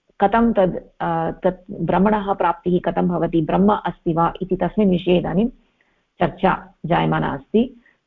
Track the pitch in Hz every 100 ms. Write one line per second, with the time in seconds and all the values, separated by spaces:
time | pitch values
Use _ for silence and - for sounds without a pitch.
0 | _ _ 196 226 233 208 185 - - _
1 | 170 165 165 165 180 185 - - 165 175
2 | 202 214 196 190 175 - - 180 190 185
3 | 180 170 165 165 156 175 196 208 - -
4 | - 160 170 175 185 180 175 208 208 180
5 | - 180 160 165 233 - _ _ _ _
6 | _ _ 151 - 185 - - _ 156 165
7 | 160 160 151 139 - 214 240 - _ _